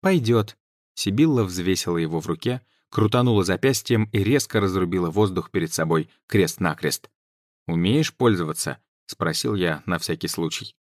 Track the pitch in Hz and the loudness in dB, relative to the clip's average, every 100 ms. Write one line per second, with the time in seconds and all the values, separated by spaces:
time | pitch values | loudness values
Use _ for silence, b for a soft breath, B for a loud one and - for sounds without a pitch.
0 | 190 185 110 117 107 - _ _ _ - | 2 2 4 2 2 -8 _ _ _ -6
1 | - 101 160 131 101 90 87 90 - 85 | -2 2 4 4 0 -2 0 0 0 -2
2 | 80 80 78 82 120 123 _ _ _ - | 0 -2 -4 -4 -4 -6 _ _ _ 0
3 | 107 123 123 107 92 90 135 131 - 117 | 2 2 2 2 2 2 0 0 0 0
4 | 107 107 98 139 - 110 98 92 90 92 | 0 0 2 0 0 0 0 0 0 0
5 | 87 80 104 90 82 95 80 - 80 80 | 0 2 0 0 -4 -4 -2 -2 0 0
6 | 76 b _ 107 85 - 90 76 78 - | -2 b _ 2 2 0 -4 -2 -4 -6
7 | - _ _ _ _ _ - 85 90 135 | -12 _ _ _ _ _ -6 -2 0 0
8 | 156 _ 123 95 80 76 - 67 _ _ | 0 _ 2 2 -2 -4 -6 -8 _ _
9 | - - 82 80 - 104 87 76 - 87 | -20 -4 -4 -2 -2 0 -2 -2 -4 -4
10 | - 82 80 - 82 - 110 _ | -4 -6 -4 -4 -4 -6 -12 _